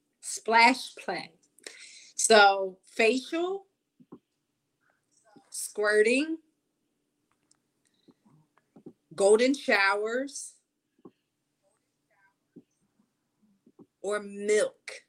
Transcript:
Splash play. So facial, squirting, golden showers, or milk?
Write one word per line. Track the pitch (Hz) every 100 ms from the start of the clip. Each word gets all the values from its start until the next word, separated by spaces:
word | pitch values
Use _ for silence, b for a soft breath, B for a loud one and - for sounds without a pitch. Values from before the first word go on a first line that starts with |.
| _ _
Splash | - - - 226 233 254 -
play. | - - 170 - _ _ _ b b b b b
So | - - 220 202 196 190 185 _
facial, | - 226 254 - 330 359 392 - _ _ _ _ - _ _ _ _ _ _ _ _ _ _ _ _ _
squirting, | - - - 208 214 214 262 311 320 _ _ _ _ _ _ _ _ _ _ _ _ _ _ _ _ _ _ _ 151 _ _ _ _ - - _
golden | 165 196 220 254
showers, | 277 - 214 196 202 214 247 277 - - - _ _ _ _ - _ _ _ _ _ _ _ _ _ _ _ _ _ _ - _ _ _ _ _ _ _ _ _ _ _ _ - _
or | 190 208
milk? | 202 202 208 214 185 - - -